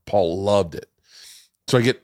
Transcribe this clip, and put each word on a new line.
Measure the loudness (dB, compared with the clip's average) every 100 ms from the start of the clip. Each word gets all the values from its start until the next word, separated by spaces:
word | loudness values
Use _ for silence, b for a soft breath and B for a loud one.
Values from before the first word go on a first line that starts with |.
| -4
Paul | 0 0 -2
loved | 0 0 0
it. | -6 -18 _ B B B B B _ -2
So | 2
I |
get | 2 0